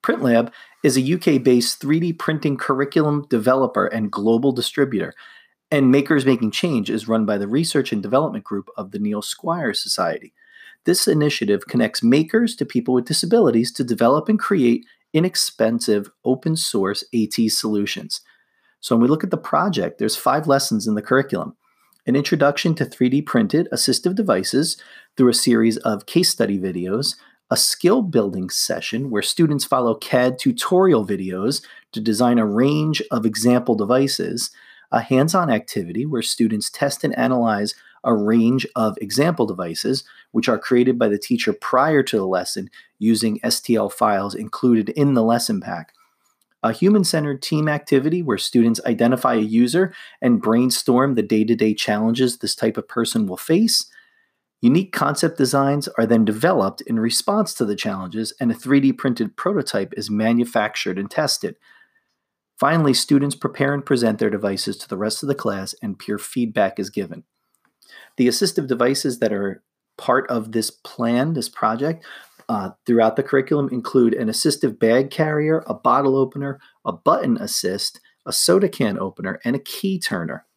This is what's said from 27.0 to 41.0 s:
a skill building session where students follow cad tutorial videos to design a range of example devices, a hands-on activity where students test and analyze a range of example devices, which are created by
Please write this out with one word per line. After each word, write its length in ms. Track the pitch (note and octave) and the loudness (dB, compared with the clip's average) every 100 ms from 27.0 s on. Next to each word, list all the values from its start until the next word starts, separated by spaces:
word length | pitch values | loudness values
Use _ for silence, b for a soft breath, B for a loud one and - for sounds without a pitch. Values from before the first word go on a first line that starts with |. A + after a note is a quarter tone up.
| - - b b _ | -4 -8 b b _
a 60 | - | 0
skill 460 | - - F3 B3 | 0 2 2 2
building 480 | G3 B2 G2+ F#2 F#2 | 2 0 0 -4 -6
session 600 | - - - - A2+ C3+ | -4 -4 -4 -4 -6 -4
where 120 | G#2 | -2
students 420 | - - D#3+ D3 | -2 2 2 2
follow 320 | - C3 A#2+ A2 | 0 0 0 -2
cad 420 | - C3 B2+ B2+ | 0 2 2 2
tutorial 680 | C3+ A#2+ - F3+ F#3+ C3 G2 | -2 0 0 4 6 4 2
videos 560 | G2 F#2+ F#2 G#2+ D3 B B B | -4 -4 -4 -4 -4 B B B
to 80 | A2+ | -6
design 380 | A2 G#2+ B2 A#2+ | -2 2 4 4
a 60 | G#2+ | 2
range 560 | G#2 C3+ D3+ D#3 D3+ D3 | 2 2 2 0 -2 -4
of 160 | A#2 A2 | -2 -2
example 480 | G#2+ B2 B2 B2 A2 | 0 2 2 2 0
devices, 760 | G#2 B2+ C#3 - F2 F#2+ - b b b b | 2 2 2 -2 -4 -6 -8 b b b b
a 80 | A#2 | -4
hands-on 500 | A#2 C3 D#3 F#3+ E3 | 2 2 4 2 2
activity 560 | E3+ - - F2 F2 D3 | 0 -2 -8 -6 -6 -4
where 160 | B2+ | -4
students 480 | A2+ - A#2 G#2+ - | -4 0 0 0 -6
test 360 | - C#3+ C#3+ D3+ | -2 -4 -2 -4
and 120 | B2+ | -2
analyze 560 | B2 B2+ A2+ G#2 G#2 - b b | 0 2 0 0 -4 -8 b b
a 100 | - | 0
range 540 | A2 G#2 A#2 A2+ C3 - - | 0 4 4 4 2 -2 -2
of 220 | A2 - | -2 -4
example 460 | G2+ G2+ D#3 E3 A2 | -4 0 0 2 -2
devices, 580 | F#2 F2 E2 A2+ C3 - b b | -2 -8 -6 -4 -4 -6 b b
which 160 | A#2 A#2 | 0 2
are 100 | A2 | 0
created 400 | - B2 B2 | 2 2 4
by 80 | A#2+ | 2